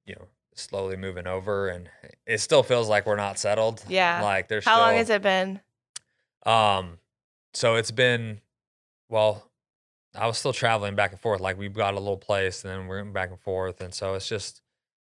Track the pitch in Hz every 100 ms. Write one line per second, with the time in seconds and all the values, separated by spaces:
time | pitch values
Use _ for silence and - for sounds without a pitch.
0 | - - 92 _ _ - - 98 95 92
1 | 95 90 90 92 98 101 98 87 90 -
2 | - - - 110 - 151 123 123 110 104
3 | 104 104 101 98 104 107 110 110 - 185
4 | 180 170 104 101 185 214 226 226 226 226
5 | 226 208 196 190 190 196 - _ _ -
6 | - _ _ _ - 113 107 95 90 85
7 | _ _ _ _ _ - 120 113 110 113
8 | 127 120 113 104 _ _ _ _ _ _
9 | _ 110 107 107 - _ _ _ _ _
10 | _ - 113 110 143 123 117 113 101 101
11 | 98 98 117 98 95 95 101 104 101 98
12 | 101 95 - 101 95 92 98 95 92 95
13 | 104 98 92 90 - 92 92 - 90 -
14 | 98 95 - 107 - - _ _ _ _